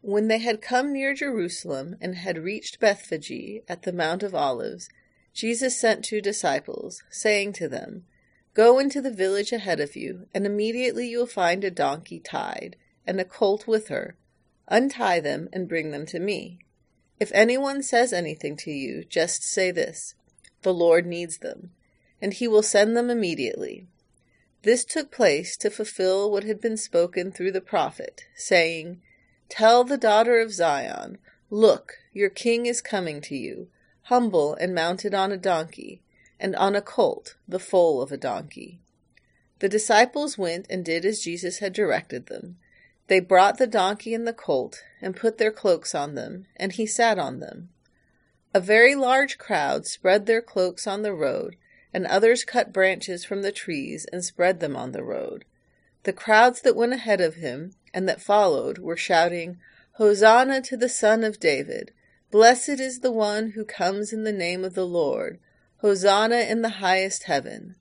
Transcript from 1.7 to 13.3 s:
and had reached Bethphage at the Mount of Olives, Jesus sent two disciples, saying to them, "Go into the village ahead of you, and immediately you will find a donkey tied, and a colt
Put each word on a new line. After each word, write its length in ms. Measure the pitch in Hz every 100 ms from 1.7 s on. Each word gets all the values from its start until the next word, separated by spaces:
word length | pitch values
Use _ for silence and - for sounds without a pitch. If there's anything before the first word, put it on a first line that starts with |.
| 135 143 -
and 140 | 185
had 240 | 185 185 165
reached 400 | 165 214 - -
Bethphage 880 | 220 202 - 160 - 123 - 214 -
at 160 | 175
the 100 | -
Mount 300 | 180 160 175
of 140 | 202 175
Olives, 520 | 143 123 - 175 - _ _ _ _
Jesus 440 | - 220 233 262 247
sent 280 | 226 220
two 160 | - 214
disciples, 800 | 202 - 175 - - - - - _
saying 440 | - 214 208 202
to 140 | 190 165
them, 380 | 127 - - - _ _ _ _
"Go 240 | - 226 254
into 240 | 277 285
the 80 | 262
village 400 | 208 190 196 208
ahead 300 | 240 202 165
of 160 | 143 -
you, 320 | - 180 180
and 140 | 196 202
immediately 600 | 208 214 233 254 226 247
you 100 | 233
will 80 | 240
find 380 | - 180 180
a 80 | 196
donkey 480 | 180 139 147 175 170
tied, 560 | - 131 92 85 - - _ _
and 160 | - 185
a 40 |
colt 420 | 180